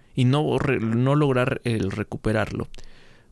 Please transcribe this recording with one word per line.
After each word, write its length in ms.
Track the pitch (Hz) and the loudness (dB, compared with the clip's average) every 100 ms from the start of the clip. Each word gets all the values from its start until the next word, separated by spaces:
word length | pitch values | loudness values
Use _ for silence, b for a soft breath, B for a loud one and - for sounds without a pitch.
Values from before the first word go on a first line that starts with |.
| - - | -8 0
y 80 | |
no 340 | 127 147 151 123 | 2 4 2 0
re-, 220 | 143 107 | 0 0
no 360 | 110 113 131 147 | 0 0 2 4
lograr 440 | 143 123 127 - 120 | 4 2 0 -2 -2
el 260 | 110 95 | -2 -2
recuperarlo, 800 | 107 - - 110 107 101 98 - - b b b b b | -4 -6 -4 -2 0 -2 -4 -8 -12 b b b b b